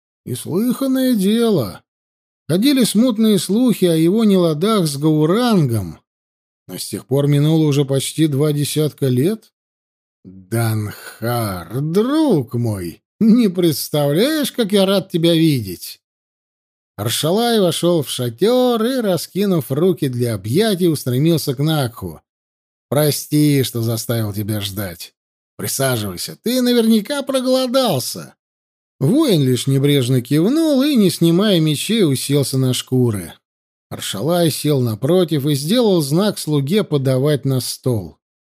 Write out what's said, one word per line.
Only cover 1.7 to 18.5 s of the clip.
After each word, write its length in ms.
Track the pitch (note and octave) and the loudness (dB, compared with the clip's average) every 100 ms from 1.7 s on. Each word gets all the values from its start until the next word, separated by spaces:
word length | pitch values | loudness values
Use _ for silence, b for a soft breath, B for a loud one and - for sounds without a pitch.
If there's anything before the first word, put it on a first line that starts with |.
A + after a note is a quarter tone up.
| D2 _ _ _ _ _ _ - | -8 _ _ _ _ _ _ -4
Ходили 360 | E3+ C4 C4+ | 0 2 2
смутные 560 | G3 G3+ C4 G#3+ A3 G3 | 2 2 2 2 2 2
слухи 460 | - G#3 B3+ F#3+ F3 | 0 0 2 2 2
о 100 | D#3+ | 2
его 280 | E3 G#3+ | 2 2
неладах 640 | G#3+ F#3+ E3+ D3+ G3 A3 D#3+ | 4 4 2 2 0 0 0
с 100 | C#3 | 0
Гаурангом. 1040 | D#3 D3+ D#3 G#3 B3 G3+ C#3 A2+ F2 D#2 _ _ _ _ _ _ - | 0 2 2 2 2 2 2 0 -4 -10 _ _ _ _ _ _ -16
Но 100 | - | -14
с 100 | - | -10
тех 180 | G2 - | -10 -2
пор 220 | C#3 C#3+ | 0 2
минуло 380 | C#3+ D3 D#3+ D3+ | 2 4 4 2
уже 200 | C#3 C3+ | 2 0
почти 420 | C3+ - - D#3 | -2 -4 -2 0
два 260 | C3+ D3+ | 2 0
десятка 540 | D3 C#3+ D3+ D3+ - C3+ | 0 -2 -2 -2 -2 0
лет. 440 | B2+ D#3+ A3 - _ _ _ _ _ _ _ | 2 0 -2 -8 _ _ _ _ _ _ _
"Данхар, 1600 | F#2 F#2+ F#2 A2+ A2+ A2 G#2 - - - A2+ A#2+ A2 F#2 E2+ A#2 | -20 -20 -6 -2 -2 -2 -6 -10 -18 -8 -4 -4 -4 -6 -8 -6
друг 720 | D3+ F3+ A#3+ D4+ D4+ E3 A#2 | -2 0 0 0 2 0 -2
мой, 480 | A#2 A#2 G2+ F2 - _ _ | -4 -2 -4 -6 -12 _ _
не 280 | A3+ A#3+ G#3+ | 4 6 4
представляешь, 1040 | F3 F3 C#3 - D3+ C#3+ D3+ C4 D#4 C4+ | 2 0 0 -4 -2 0 2 0 0 -4
как 200 | - G#3 | -4 0
я 140 | G3+ F#3+ | 2 2
рад 240 | G3 G3 | 0 -2
тебя 240 | E3+ E3 | 0 2
видеть!" 640 | E3 E3 C3+ G2 E2+ - - _ _ _ _ _ _ _ _ _ - | 4 2 2 -4 -10 -14 -20 _ _ _ _ _ _ _ _ _ -8
Аршалай 640 | G#2 - D3+ G3+ A#3+ A3+ | -6 -2 0 0 2 2
вошёл 440 | F3+ - E3+ E3+ | 0 0 0 0
в 60 | C3 | -2
шатёр 760 | - B2 A2+ G3+ | -4 -6 0 2